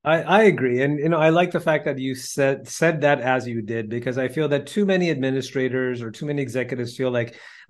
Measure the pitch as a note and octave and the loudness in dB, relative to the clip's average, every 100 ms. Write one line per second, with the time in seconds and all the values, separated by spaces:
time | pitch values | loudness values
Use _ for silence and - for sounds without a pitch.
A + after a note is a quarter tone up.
0 | D3 E3 D3+ G3+ G#3+ C3 B2+ B2 C#3+ D3 | 0 0 4 6 6 4 2 2 2 0
1 | D#3 E3 D#3+ E3+ F3+ E3+ - D3+ D#3 C3 | 0 4 4 4 2 0 0 0 0 -4
2 | C3 B2+ - - C3+ C3+ A#2+ - D#3+ D#3+ | -4 -6 -6 0 0 0 -6 0 0 4
3 | C#3+ C#3+ B2 B2+ A#2+ A2+ G#2+ A2+ G#2+ A#2+ | 2 2 2 0 -2 -6 -4 -4 -4 -4
4 | B2+ B2 B2+ D#3 D3+ C#3+ - G#3 G3 F#3+ | -4 -2 -2 0 0 0 -2 0 2 2
5 | F3 C#3 C3 C3+ C3 C#3 B2+ B2+ B2+ B2 | 2 0 0 -2 -4 -2 -2 0 -2 -4
6 | A2+ G#2+ D3 C#3+ B2+ B2+ B2 B2 A#2+ - | -8 -8 -6 -4 -4 -4 -4 -6 -6 -4
7 | B2+ B2 A#2 - - - | -2 -2 -4 -8 -20 -14